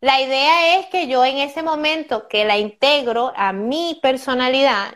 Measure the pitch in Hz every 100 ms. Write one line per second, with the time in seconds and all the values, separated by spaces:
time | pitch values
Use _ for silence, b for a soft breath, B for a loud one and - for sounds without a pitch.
0 | 262 269 262 262 294 339 330 370 381 370
1 | 285 254 262 277 285 294 320 302 302 320
2 | 311 220 - 208 214 208 208 - 277 294
3 | 240 226 247 - 196 190 220 302 339 320
4 | 262 262 269 254 254 269 277 208 202